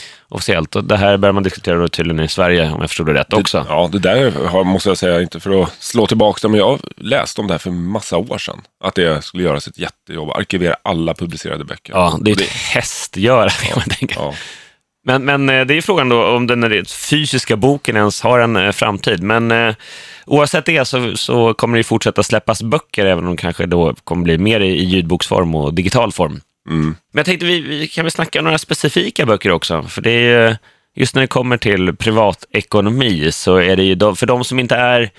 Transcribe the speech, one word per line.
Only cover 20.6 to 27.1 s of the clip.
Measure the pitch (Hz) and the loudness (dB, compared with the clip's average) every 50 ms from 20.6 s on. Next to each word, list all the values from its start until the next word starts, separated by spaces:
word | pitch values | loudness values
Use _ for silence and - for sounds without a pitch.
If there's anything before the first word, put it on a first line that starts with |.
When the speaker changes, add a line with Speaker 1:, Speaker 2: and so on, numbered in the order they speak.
| 143 | 0
Speaker 1:
det | 170 165 151 127 | 0 0 0 0
så, | - - 127 123 113 92 107 | 0 -2 -2 -2 -2 -4 -6
så | - - 123 120 117 113 110 | -4 0 2 2 4 2 2
kommer | - - 117 120 117 | 2 0 2 2 0
det | |
ju | 110 | 2
fortsätta | - 113 113 - 110 - - 107 | 2 0 0 0 0 0 0 0
släppas | - 117 107 - - 110 - 113 | 0 0 0 0 0 -2 -2 -2
böcker, | 113 120 160 - _ - - 101 | -2 -2 -2 -2 _ -2 0 2
även | 95 92 85 85 | 2 2 2 0
om | 90 87 | -2 -4
de | - | -4
kanske | - 87 85 - 90 | -4 -6 -4 -4 -2
då | 87 87 87 82 76 60 - _ | 0 2 2 2 2 0 -4 _
kommer | - 82 87 87 | -6 -4 -2 0
bli | 85 82 82 | 2 2 2
mer | 95 107 113 107 | 2 2 2 2
i, | 98 92 | 2 2
i | 92 76 92 | 2 0 0
ljudboksform | 90 92 95 87 82 92 82 - - 107 98 90 85 80 | 2 2 0 2 0 -2 -2 -2 0 0 0 0 0 0
och | 78 73 71 82 | 0 -2 -2 -2
digital | 90 90 90 - 127 117 104 | -2 -2 0 0 0 0 0
form. | - - 90 76 76 - - _ _ _ _ - | 0 -2 -2 -2 -2 -8 -16 _ _ _ _ -4
Speaker 2:
Mm. | 80 80 78 | -2 -2 -2
Speaker 1:
Men | 78 80 - _ _ | -2 -4 -8 _ _